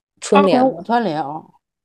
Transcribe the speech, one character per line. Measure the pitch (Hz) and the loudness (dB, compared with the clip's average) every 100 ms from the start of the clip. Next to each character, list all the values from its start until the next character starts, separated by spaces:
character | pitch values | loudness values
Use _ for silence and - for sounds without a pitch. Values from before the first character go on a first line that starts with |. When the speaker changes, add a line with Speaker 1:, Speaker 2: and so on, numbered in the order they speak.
| _ _ | _ _
Speaker 1:
春-， | - 202 | 0 2
Speaker 2:
嗯。 | |
Speaker 1:
春 | 196 | 4
联 | 247 | 2
吗？ | 262 | 0
Speaker 2:
窗 | |
帘， | - 190 | -2 -4
窗 | 240 | -2
帘 | 208 151 | -2 -4
啊。 | 139 156 - _ _ _ | -6 -10 -16 _ _ _